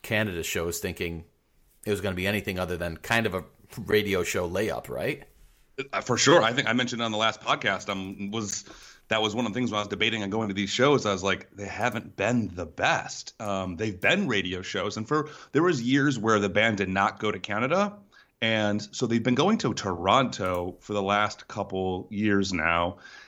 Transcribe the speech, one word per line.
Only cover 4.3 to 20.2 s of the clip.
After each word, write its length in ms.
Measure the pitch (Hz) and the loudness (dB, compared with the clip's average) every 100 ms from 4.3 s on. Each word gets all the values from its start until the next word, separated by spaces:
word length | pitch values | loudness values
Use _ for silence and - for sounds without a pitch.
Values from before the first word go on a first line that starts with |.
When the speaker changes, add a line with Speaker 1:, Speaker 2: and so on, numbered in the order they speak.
| 101 87 | -2 -2
Speaker 1:
layup, 400 | 92 107 62 - | -2 -2 -4 -6
right? 360 | 62 113 147 - _ - _ _ - 139 | -6 -4 -6 -12 _ -20 _ _ -12 -6
Speaker 2:
Uh, 80 | 98 | -6
for 160 | 110 113 | -2 2
sure. 260 | 135 170 | 8 8
I 100 | 113 | 8
think 160 | 127 110 | 2 2
I 40 | |
mentioned 300 | 120 120 117 | 0 0 -2
on 100 | 117 | -2
the 60 | 107 | 2
last 220 | 113 - | 2 0
podcast, 480 | 120 147 107 98 - | -2 0 0 -2 -2
um, 400 | 98 95 98 98 | -6 -6 -8 -6
was, 340 | 110 104 - - - - - - | -4 -4 -8 -12 -20 -20 -20 -2
that 120 | 110 | 0
was 140 | 107 | 0
one 100 | 107 117 | 0 -2
of 60 | |
the 60 | 113 | -2
things 120 | 120 | -2
when 80 | 104 | -2
I 40 | |
was 60 | 98 | -2
debating 340 | 98 110 110 | 0 0 0
on 80 | 98 | -2
going 180 | 107 107 | -2 -2
to 60 | |
these 160 | 98 98 | -2 -2
shows. 340 | - 139 135 | 2 4 4
I 80 | 107 | 2
was 100 | 95 | 0
like, 280 | 95 95 - | 0 -2 -4
"They 120 | - 98 | -14 -12
haven't 500 | - 120 113 - - | -4 -2 -2 -10 -2
been 340 | 101 123 98 | 0 2 -2
the 100 | 87 80 | -6 -10
best." 720 | - 120 110 - - - - | -2 0 0 -4 -12 -14 -10
Um, 360 | 107 98 92 85 | -4 -4 -4 -4
they've 240 | 110 92 | -6 -2
been 260 | 101 185 170 | 0 2 2
radio 360 | 104 90 90 | 0 -2 -6
shows, 340 | - 98 101 110 | -6 -4 -4 -4
and 100 | 107 | -2
for, 220 | 151 147 - - | -2 -2 -10 -2
there 100 | 143 | 2
was 200 | 175 143 | 2 2
years 360 | 120 139 143 117 | 2 4 4 2
where 200 | 110 107 | 4 4
the 100 | 101 | 4
band 300 | 98 113 101 | 4 2 2
did 100 | 95 | 0
not 300 | 95 101 - | 2 2 0
go 100 | 107 | -4
to 80 | 101 | -4
Canada, 540 | - 104 131 180 202 202 - - _ - | -6 -4 0 2 0 -2 -20 -20 _ -4
and 420 | 113 110 104 107 - | 0 2 2 0 -4
so 140 | - 120 | -4 0
they've 160 | 117 | 2
been 120 | 120 123 | 2 4
going 220 | 180 220 | 4 2
to 160 | 131 | 0
Toronto 1040 | - 101 87 92 123 | -2 -4 -2 4 4